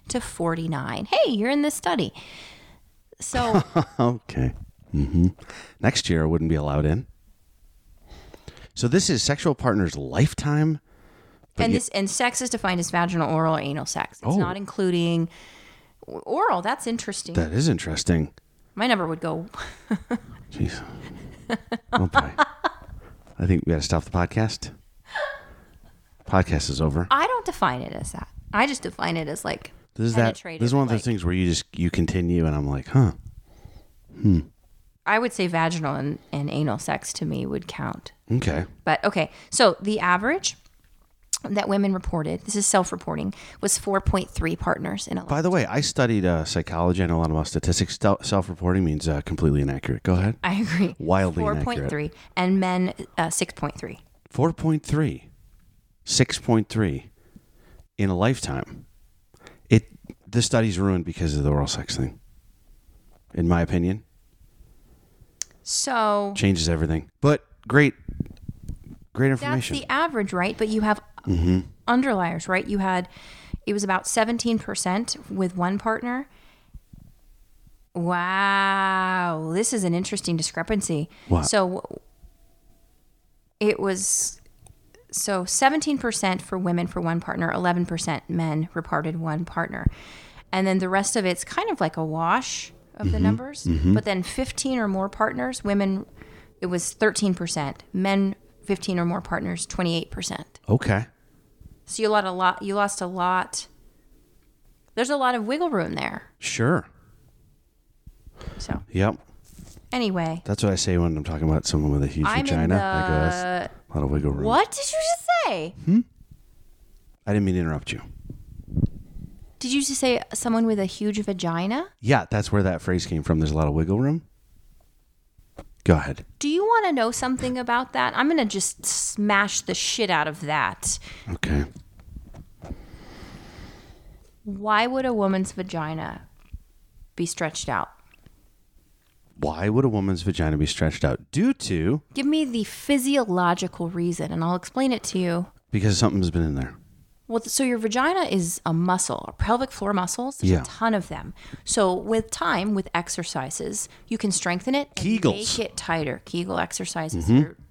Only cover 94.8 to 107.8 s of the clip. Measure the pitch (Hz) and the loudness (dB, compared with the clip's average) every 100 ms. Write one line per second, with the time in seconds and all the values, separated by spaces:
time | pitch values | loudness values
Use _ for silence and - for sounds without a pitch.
94.8 | 214 190 196 - 220 247 247 254 208 202 | 0 -2 -2 0 0 0 -4 -4 0 2
95.8 | 196 190 - - - - - _ 185 180 | 2 0 -4 -14 -20 -20 -20 _ -4 -2
96.8 | - - 214 214 202 175 170 - 139 - | -4 0 2 4 0 0 -2 -4 -4 -6
97.8 | - 185 190 196 196 196 - _ - 196 | -8 -2 2 2 2 -2 -14 _ -4 -4
98.8 | - 180 170 180 - 170 175 170 - - | -2 0 0 -2 -4 -4 -4 -6 -6 -2
99.8 | 175 165 - - 180 - - - - 107 | -2 -2 -4 -8 -8 -10 -12 -10 2 2
100.8 | - 101 117 _ _ _ _ _ - - | 4 0 -2 _ _ _ _ _ -20 -20
101.8 | - - 214 214 190 180 185 - 202 196 | -12 -2 2 2 0 0 0 0 -2 0
102.8 | 202 - 180 185 180 185 185 - - - | 0 -2 -6 -2 0 0 -2 -8 -12 -16
103.8 | - _ _ _ _ _ _ _ _ _ | -20 _ _ _ _ _ _ _ _ _
104.8 | _ - 247 285 254 247 214 285 349 220 | _ -4 -2 0 0 0 -2 -2 0 0
105.8 | 160 - 62 - - _ - - 117 165 | -2 -4 -6 -8 -14 _ -8 0 2 2
106.8 | - - - - _ _ _ _ _ _ | -2 -14 -20 -20 _ _ _ _ _ _